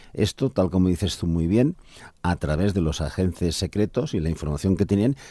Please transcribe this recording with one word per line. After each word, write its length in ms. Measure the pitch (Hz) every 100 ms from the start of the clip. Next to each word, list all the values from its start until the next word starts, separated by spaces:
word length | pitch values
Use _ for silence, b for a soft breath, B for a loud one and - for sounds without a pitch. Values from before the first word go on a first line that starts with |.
| b
Esto, 360 | - 101 - 135
tal 220 | - 92
como 160 | 92 92
dices 300 | 90 92 -
tú 100 | 87
muy 180 | 82 85
bien, 300 | 107 135 180 B B B -
a 140 | 87 87
través 360 | 71 76 101
de 80 | 95
los 200 | 80 73
agentes 540 | 71 - 92 - 87 80
secretos 580 | 82 101 104 - 147
y 60 | 101
la 100 | 80
información 480 | 80 73 73 98 92
que 80 | 98
tenían, 300 | 101 113 139 B